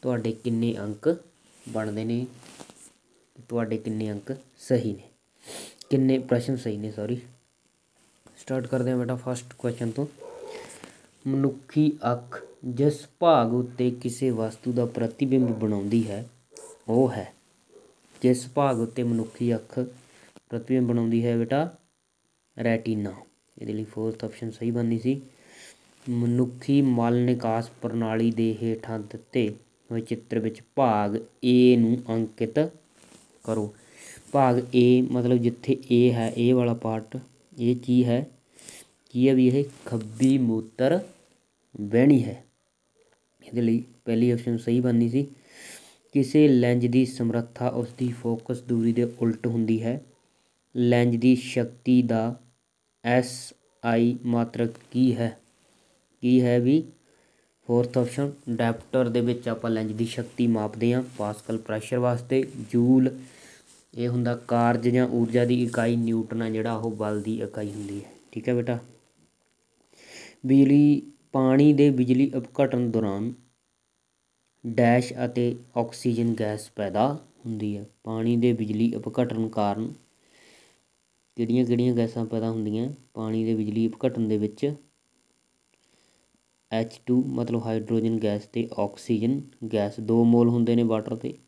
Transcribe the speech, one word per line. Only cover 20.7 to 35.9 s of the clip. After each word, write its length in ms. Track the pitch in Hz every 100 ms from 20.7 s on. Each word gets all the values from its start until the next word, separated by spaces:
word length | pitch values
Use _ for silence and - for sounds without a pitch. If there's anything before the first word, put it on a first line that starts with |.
| 127 123
ਬਣਾਉਂਦੀ 380 | 120 113 117 117
ਹੈ 100 | 117
ਬੇਟਾ? 400 | 117 135 170 - _ _ _ _ _ _ _ -
ਰੈਟੀਨਾ। 520 | 117 113 117 110 101 92 - _ _ -
ਇਹਦੇ 140 | 110
ਲਈ 120 | 107
fourth 400 | 107 - 110 113
option 260 | 110 - 117
ਸਹੀ 200 | 113 117
ਬਣਨੀ 280 | 120 117 113
ਸੀ। 220 | 117 135 135 _ _ - - - _ _ -
ਮਨੁੱਖੀ 720 | 120 117 120 127 123 - 139
ਮਲ 420 | 139 120 117 120
ਨਿਕਾਸ 460 | 123 123 117 113 117 -
ਪ੍ਰਣਾਲੀ 480 | 117 110 113 113 113
ਦੇ 260 | 113 113 107
ਹੇਠਾਂ 360 | 117 110 - 113
ਦਿੱਤੇ 560 | 104 113 - 127 110 104 _ _ _
ਹੋਏ 100 | 113
ਚਿੱਤਰ 380 | 113 113 - 117
ਵਿੱਚ 240 | 110 113 -
ਭਾਗ 420 | - 131 107 104 110 - _
ਏ 320 | 127 123 123 123
ਨੂੰ 260 | 113 123 120
ਅੰਕਿਤ 500 | 113 113 - 113 - 160 - _ _ - - _ _
ਕਰੋ। 300 | - 110 107 - - - - - -
ਭਾਗ 300 | 143 131 123 123
ਏ 260 | 123 123 127
ਮਤਲਬ 360 | 127 123 120 123
ਜਿੱਥੇ 400 | 120 120 - 131 -